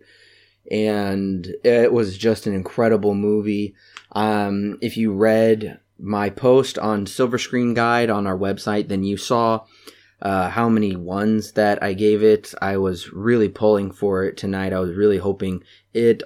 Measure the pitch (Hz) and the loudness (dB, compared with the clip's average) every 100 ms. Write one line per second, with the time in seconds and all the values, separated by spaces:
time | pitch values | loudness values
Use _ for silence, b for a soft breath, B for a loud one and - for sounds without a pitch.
0 | b b b b b b - 107 107 104 | b b b b b b -6 -2 0 0
1 | 98 98 98 95 92 90 123 120 120 117 | -2 -2 -2 -4 -8 -2 2 4 4 2
2 | 104 98 113 107 110 98 90 - 113 110 | 0 0 0 0 -2 -4 -4 0 2 2
3 | 104 101 104 107 104 104 104 - B B | 2 0 0 0 0 -4 -6 -10 B B
4 | B 104 107 104 101 101 104 98 120 113 | B -2 0 0 0 -2 -4 -4 -6 -2
5 | 110 98 110 110 113 110 107 - _ - | -2 2 4 4 4 2 -2 -14 _ -14
6 | 98 104 101 98 127 131 131 - 107 107 | -6 -2 -2 0 4 4 4 -2 -2 -2
7 | 98 - 127 123 - 123 120 117 117 120 | -4 -2 -2 -2 -4 -2 0 0 2 2
8 | 117 104 101 92 98 98 - 104 101 98 | 2 0 -2 -2 -2 -4 -2 -4 -2 -2
9 | 98 101 - 120 117 110 - b b b | -2 -4 -2 0 2 0 -6 b b b
10 | b b 101 95 92 101 117 110 104 92 | b b -4 -2 -2 0 2 2 0 -4
11 | 87 98 107 110 104 - 104 104 101 95 | -6 -2 0 0 -2 0 0 0 -2 0
12 | 107 107 110 107 - - 95 98 95 87 | 2 4 4 4 0 -6 -4 0 -2 -4
13 | - 90 110 120 101 98 107 104 98 - | -10 -6 0 2 2 2 2 2 0 -4
14 | 101 95 98 - 98 98 95 92 92 90 | -2 0 -2 -4 -6 -4 -2 -2 -4 2
15 | 104 95 98 95 95 92 b b b 113 | 2 2 0 -2 -4 -6 b b b 0
16 | 117 110 | 2 2